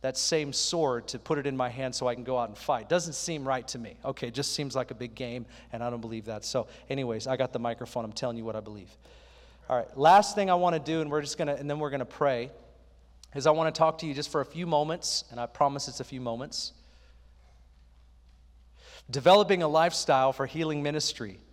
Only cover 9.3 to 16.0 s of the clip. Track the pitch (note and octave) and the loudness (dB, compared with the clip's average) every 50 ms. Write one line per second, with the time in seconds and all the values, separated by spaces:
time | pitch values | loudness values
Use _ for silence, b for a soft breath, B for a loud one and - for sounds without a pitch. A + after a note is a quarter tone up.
9.3 | b b b b b b b - B2+ B2 A#2 - - C3+ C#3 D#3+ F3+ G3+ G#3 - | b b b b b b b -2 -2 -2 -2 -4 -4 4 8 10 10 10 8 6
10.3 | - G#3 G3 F#3+ F3+ F3 F3+ F3 E3 D#3+ C#3 C#3+ D#3+ D#3+ D#3 D3 C#3+ D3+ D3 C#3 | 0 -2 2 2 4 4 4 2 2 0 -2 -2 -2 -2 -2 0 -2 -2 -2 -4
11.3 | - - E3 D3 C#3+ C3 C#3 D3 C#3+ D3+ D3+ D3 C3+ C3+ B2+ - - - D3+ C#3+ | -4 -4 -2 -2 -2 -4 -4 -6 -4 -4 -4 -4 -4 -4 -6 -6 -2 0 2 2
12.3 | C3 A#2+ A#2+ C#3 - - - - - - - - - - - _ - - - _ | 2 0 -4 -8 -12 -20 -20 -20 -20 -20 -20 -20 -20 -20 -20 _ -20 -20 -20 _
13.3 | - C#3 C3 D#3 D3+ D#3+ D#3+ D#3+ C#3+ - E3+ D#3+ D#3+ D#3+ E3+ D#3 C#3 C#3 D3 - | -10 2 4 4 4 6 4 0 4 4 4 4 4 0 -6 -6 -4 -6 -6 -4
14.3 | - D#3 C3+ - - D#3+ F3+ E3+ D#3+ D3 D3+ D#3 D#3+ F3+ - - - - - - | -2 -4 -4 -4 -6 -8 -4 0 2 2 2 0 -4 -4 -4 -4 -4 -4 -4 -6
15.3 | A#2+ A#2+ A#2+ A#2 - - D3 C#3+ C#3 C#3 - - B2+ - | -8 -8 -8 -8 0 2 2 2 2 -2 -8 -8 -8 -10